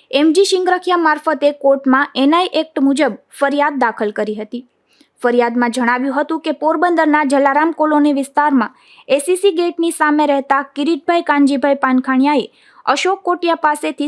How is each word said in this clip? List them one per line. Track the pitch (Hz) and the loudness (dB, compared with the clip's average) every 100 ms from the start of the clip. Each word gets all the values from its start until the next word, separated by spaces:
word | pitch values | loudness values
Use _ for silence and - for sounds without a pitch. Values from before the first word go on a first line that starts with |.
| - 277 | -4 0
એમ | 320 311 | 2 2
જી | 392 370 | 2 0
શિંગરખિયા | 370 359 359 349 320 | 0 0 0 0 0
મારફતે | 302 320 294 294 294 277 | 0 -2 0 0 0 0
કોર્ટમાં | 277 269 262 285 240 277 | 2 2 0 0 0 2
એન | 339 | 2
આઈ | 370 311 320 | 0 -2 -4
એક્ટ | 311 269 | -2 0
મુજબ | 277 269 - _ - | 2 -2 -4 _ -4
ફરિયાદ | 277 285 294 285 233 | -2 0 -2 -2 -2
દાખલ | 220 208 214 | -2 -4 -4
કરી | 214 214 | -6 -8
હતી. | 214 240 262 _ _ _ _ _ | -10 -14 -14 _ _ _ _ _
ફરિયાદમાં | 247 240 233 240 240 254 | 0 2 2 0 -2 0
જણાવ્યું | 233 247 269 262 | 0 0 -2 -4
હતું | 302 320 | -4 -4
કે | 320 - | -4 -2
પોરબંદરના | 302 320 359 330 311 302 277 | -2 0 0 2 2 2 2
જલારામ | 277 277 277 320 302 | 2 2 2 0 0
કોલોની | 302 294 294 277 | 0 2 2 0
વિસ્તારમાં | 262 - 294 269 208 _ _ - - 285 | -2 -2 2 0 -2 _ _ -12 -2 -2
એ | |
સી | 285 370 | 0 0
સી | 392 330 | 0 0
ગેટની | 349 339 339 - | -2 -2 -4 0
સામે | 302 294 294 | 0 2 2
રહેતા | 277 269 277 277 - | 0 0 -2 -2 -4
કિરીટભાઈ | 294 302 - 339 339 | -2 -2 0 -2 0
કાનજીભાઈ | 285 277 277 285 277 | 2 2 2 0 0
પાનખાણિયાએ | 269 254 262 262 277 294 - _ _ _ - | 0 0 0 0 2 0 -4 _ _ _ -4
અશોક | 285 359 381 349 | -2 -2 -2 -4
કોટિયા | 359 349 330 311 | -2 -2 0 -2
પાસેથી | 370 311 285 | -2 -6 -6